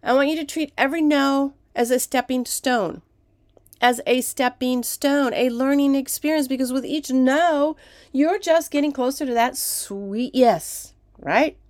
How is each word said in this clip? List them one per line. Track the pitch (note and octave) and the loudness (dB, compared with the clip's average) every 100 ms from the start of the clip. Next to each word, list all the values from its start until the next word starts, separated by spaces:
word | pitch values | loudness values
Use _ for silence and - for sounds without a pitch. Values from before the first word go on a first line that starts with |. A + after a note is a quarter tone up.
I | - | 2
want | C4 C#4+ | 2 2
you | D#4+ | 0
to | C#4+ | -4
treat | D#4 - - | -6 -6 -2
every | C4+ E4 | -2 2
no | D4+ D4 C#4 C#4 C#4 - _ - | 2 4 2 2 -2 -6 _ -4
as | A#3+ | 0
a | B3 | 0
stepping | - C4 B3 B3+ A#3+ | 0 -4 -2 -4 -4
stone. | - C4 B3 F#3 F3 _ _ _ _ _ _ _ - | -4 0 0 -2 -6 _ _ _ _ _ _ _ 0
As | A#3+ A#3+ - | 2 2 0
a | B3+ | 0
stepping | - - B3 B3 B3+ B3 | -2 -2 -2 0 -2 -2
stone, | A#3 - C#4+ C#4+ C4+ | -4 -2 0 2 0
a | G#3 B3+ | 0 -2
learning | A#3 C4 C#4+ C#4 C#4 | 0 0 2 2 2
experience, | C4+ - D4 D#4 C4 | -2 -4 -2 0 -2
because | C4 B3+ | -2 -2
with | C4 - | -2 -4
each | D#4 - | -6 -2
no, | C4 B3+ C#4 E4+ D4+ D4 D#4 - - - | 2 2 4 2 2 0 -2 -16 -20 -8
you're | C4 D4+ G4+ | 0 2 0
just | - E4 D#4+ | 2 2 2
getting | D4 D4 | -2 0
closer | C#4 B3+ C4+ C#4 | 0 -2 -2 -2
to | |
that | A#3 A#3+ - | 0 0 -2
sweet | - - - G3 G3+ G#3 B3 C4 | -6 -6 -8 -10 -6 -4 -2 4
yes, | B3 E3+ - - - _ _ - | 4 4 -4 -14 -16 _ _ -14
right? | - F#3 D#4 - | -2 0 0 -4